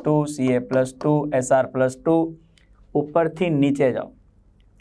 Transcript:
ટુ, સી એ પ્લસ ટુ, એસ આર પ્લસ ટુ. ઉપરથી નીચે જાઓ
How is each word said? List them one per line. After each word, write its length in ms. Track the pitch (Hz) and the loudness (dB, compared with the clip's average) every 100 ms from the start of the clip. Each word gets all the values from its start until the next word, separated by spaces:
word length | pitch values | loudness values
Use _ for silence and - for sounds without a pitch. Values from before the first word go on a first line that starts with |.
ટુ, 220 | 151 151 147 | 0 0 0
સી 200 | - 127 | -2 0
એ 140 | 123 | 0
પ્લસ 340 | 123 131 131 - | 0 0 -2 -2
ટુ, 300 | 151 151 147 | 0 0 0
એસ 180 | 139 127 | -2 2
આર 140 | 135 131 | 2 2
પ્લસ 320 | 131 131 - - | 0 -2 0 0
ટુ. 320 | 165 165 165 _ _ _ _ _ | 2 0 -6 _ _ _ _ _
ઉપરથી 560 | 147 147 151 160 160 180 | -4 -2 0 0 -2 -2
નીચે 420 | 151 143 143 135 | 2 2 2 0
જાઓ 200 | 107 - - _ _ _ _ _ _ | 0 -8 -16 _ _ _ _ _ _